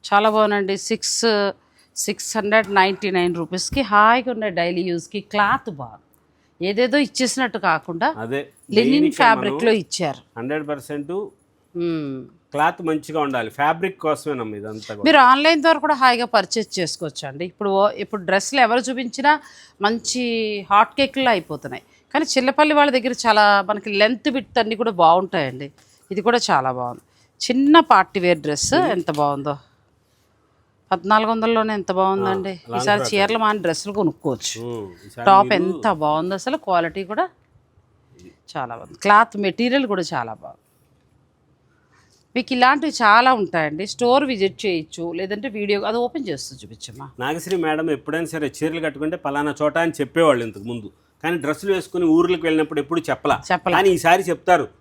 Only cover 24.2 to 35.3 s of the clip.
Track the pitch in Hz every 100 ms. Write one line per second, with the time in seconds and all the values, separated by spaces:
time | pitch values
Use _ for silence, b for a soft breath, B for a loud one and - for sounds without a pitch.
24.2 | 302 269 214 - 220 220 220 180 165 175
25.2 | 185 190 135 127 143 _ b b _ 190
26.2 | 196 240 220 156 131 127 123 120 _ _
27.2 | _ _ - 254 277 320 320 208 185 196
28.2 | 175 170 147 147 - 311 349 190 160 147
29.2 | 147 143 143 143 _ _ _ _ _ _
30.2 | _ _ _ _ _ _ _ 185 185 214
31.2 | 220 226 226 226 220 208 185 185 190 190
32.2 | 190 190 190 180 - 117 208 208 214 208
33.2 | 202 226 214 208 175 160 208 202 180 143
34.2 | 156 120 - 110 120 117 98 87 98 120
35.2 | 120